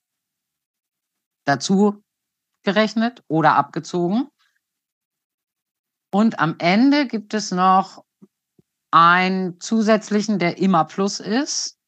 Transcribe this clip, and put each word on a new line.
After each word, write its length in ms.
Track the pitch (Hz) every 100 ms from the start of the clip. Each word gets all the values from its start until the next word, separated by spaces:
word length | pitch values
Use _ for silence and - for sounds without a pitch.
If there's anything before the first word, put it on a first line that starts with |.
| _ _ _ _ _ _ _ _ _ _ _ _ _ _ -
dazu 560 | 135 - 196 208 208 _ _ _ _ _ _
gerechnet 600 | 202 202 214 226 233 247 -
oder 280 | 160 151 -
abgezogen. 760 | - 170 - 175 175 220 277 _ _ _ _ _ _ _ _ _ _ _ _ _ _ _ _ _ _
Und 280 | 196 226 -
am 160 | 156 -
Ende 480 | 175 202 277 294 254
gibt 260 | 208 -
es 180 | 214 208
noch 520 | 180 185 190 190 - - _ _ _ _ _ _ _ _
einen 680 | - 170 180 185 190 185 175
zusätzlichen, 800 | - 226 214 214 - 208 208 202
der 180 | 175 -
immer 280 | 190 175 156
Plus 340 | - 196 -
ist, 580 | - 233 311 - - -